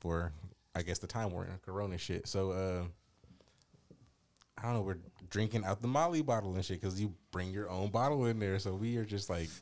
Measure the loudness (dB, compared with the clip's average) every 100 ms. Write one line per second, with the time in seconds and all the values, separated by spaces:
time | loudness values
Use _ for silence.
0 | 0 0 0 -4 -14 -16 _ -4 -2 -2
1 | -2 -2 -2 -2 -6 -8 -6 -4 -2 -4
2 | -4 -4 -2 0 0 0 0 0 -4 -8
3 | _ _ -20 -20 -20 _ _ -20 -20 -20
4 | -20 _ _ _ _ -6 0 0 0 -2
5 | -8 -18 -4 0 2 2 0 0 2 4
6 | 4 4 2 2 2 0 0 -2 -2 0
7 | -2 -2 -6 -4 -2 -2 -2 0 2 4
8 | 4 4 4 4 2 2 0 0 0 0
9 | 0 -2 0 0 -2 -6